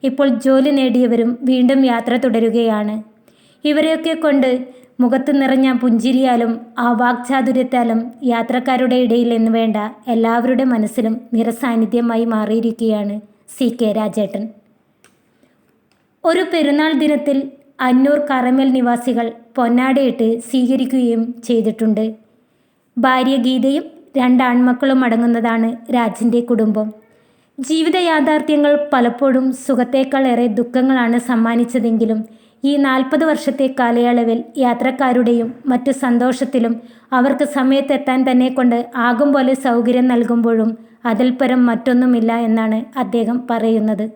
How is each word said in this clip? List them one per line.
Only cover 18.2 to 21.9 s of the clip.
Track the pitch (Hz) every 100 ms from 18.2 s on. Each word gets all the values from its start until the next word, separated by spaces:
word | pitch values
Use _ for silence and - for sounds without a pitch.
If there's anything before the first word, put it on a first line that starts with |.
| -
കറമൽ | 262 247 262 269
നിവാസികൾ | 254 240 240 240 233 233 226 - -
പൊന്നാടയിട്ട് | 240 240 262 269 269 269 226 226 -
സ്വീകരിക്കുകയും | 269 247 269 262 262 240 226 233 240 -
ചെയ്തിട്ടുണ്ട്. | 233 220 214 220